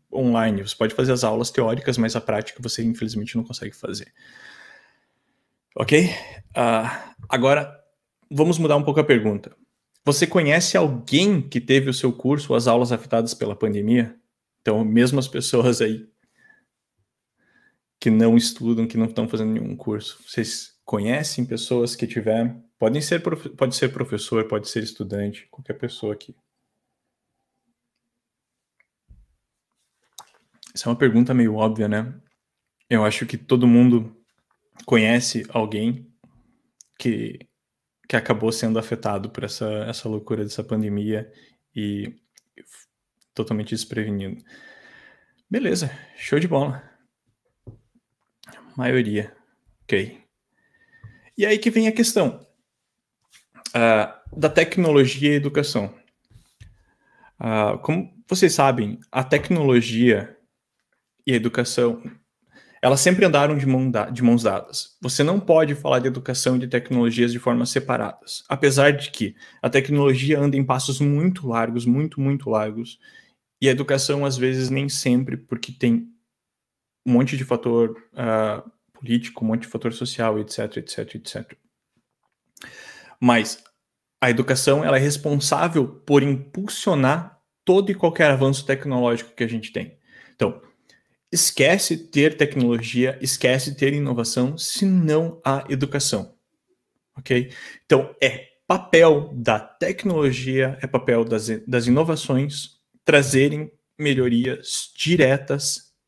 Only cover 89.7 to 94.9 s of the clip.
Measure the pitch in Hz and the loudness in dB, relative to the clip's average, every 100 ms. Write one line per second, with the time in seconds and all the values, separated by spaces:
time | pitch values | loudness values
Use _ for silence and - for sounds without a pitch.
89.7 | - - - _ - - - 104 - - | -10 -12 -16 _ -20 -20 -4 -4 -4 -16
90.7 | _ _ _ _ _ _ 170 - - 139 | _ _ _ _ _ _ -2 0 4 4
91.7 | 190 - 160 - 143 151 151 143 139 120 | 4 0 -4 -2 2 2 2 0 2 0
92.7 | 117 117 120 127 131 131 - 127 131 135 | 0 -2 0 0 -2 -6 0 0 0 -2
93.7 | 139 139 147 139 120 117 - 127 160 - | -2 -2 0 -2 -2 -2 -2 -2 -4 -8
94.7 | - 196 | -2 2